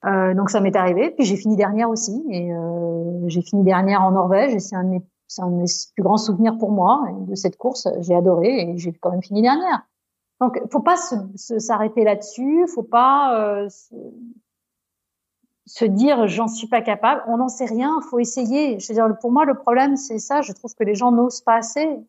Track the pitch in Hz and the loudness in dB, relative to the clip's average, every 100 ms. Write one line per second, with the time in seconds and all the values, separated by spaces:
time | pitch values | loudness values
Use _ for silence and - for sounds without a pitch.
0 | 196 196 185 185 196 220 196 190 185 175 | 0 0 2 2 0 2 2 2 2 2
1 | 294 330 233 196 214 208 202 208 233 220 | 0 2 0 2 0 2 2 2 0 -2
2 | 226 214 320 185 175 170 165 170 170 170 | -4 -6 -6 -6 -4 -6 -6 -4 -4 -4
3 | 170 175 175 165 175 202 190 185 190 202 | -4 -4 -2 -2 0 2 4 4 2 2
4 | 190 190 180 190 277 220 185 190 185 180 | 2 2 2 2 2 0 -4 -6 -4 -4
5 | 180 _ _ - 180 175 175 - - - | -6 _ _ -10 -4 -2 -2 -4 -8 -4
6 | 190 214 220 180 226 226 220 208 180 262 | 2 2 0 0 0 0 -2 2 4 2
7 | 247 190 190 196 196 - 247 262 - - | 0 -6 -8 -4 -4 -2 -6 -4 -4 -4
8 | 170 175 175 170 185 262 170 175 170 165 | 0 2 4 4 2 0 -2 -6 -8 -4
9 | 180 180 180 202 233 285 370 294 - _ | -4 -4 -4 0 2 2 0 -4 -6 _
10 | _ _ _ _ 247 247 - 294 339 349 | _ _ _ _ -2 -2 -4 -2 2 0
11 | 349 233 190 196 - 226 220 220 214 220 | 0 -6 -8 -14 -6 -6 -2 -2 0 2
12 | 220 202 208 - 262 311 349 294 - 233 | 2 2 -4 -8 0 2 2 -2 0 2
13 | 254 277 277 233 208 202 202 - _ 226 | 4 4 2 0 0 -2 -6 -10 _ -20
14 | - 233 233 233 _ _ _ _ _ _ | -18 -18 -20 -20 _ _ _ _ _ _
15 | _ _ _ _ _ _ _ - 226 196 | _ _ _ _ _ _ _ -2 0 4
16 | 262 269 214 170 226 - 226 240 226 208 | 4 4 2 0 -4 -6 -2 -2 0 0
17 | 226 285 - 233 254 240 247 226 269 302 | 2 0 -2 -2 -2 -4 -4 -2 0 -2
18 | 277 240 233 247 233 269 302 214 - 220 | -2 -2 -2 -2 -2 0 0 -2 -4 0
19 | 220 220 240 247 302 269 - 240 277 277 | 2 0 0 2 2 0 2 2 2 0
20 | - 220 - 285 277 190 233 - 208 208 | -4 -10 -4 -2 -2 -8 -16 -6 -2 2
21 | 247 240 247 240 - 233 226 285 311 269 | 2 4 2 0 2 2 2 -2 -2 -4